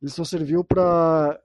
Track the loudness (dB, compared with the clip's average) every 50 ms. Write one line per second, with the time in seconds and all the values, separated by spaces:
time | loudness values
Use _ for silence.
0 | -12 -12 -8 -8 -8 -6 -6 -6 -4 -2 -2 -2 0 0 2 2 2 2 4 2
1 | 2 2 2 2 0 0 -2 -6 _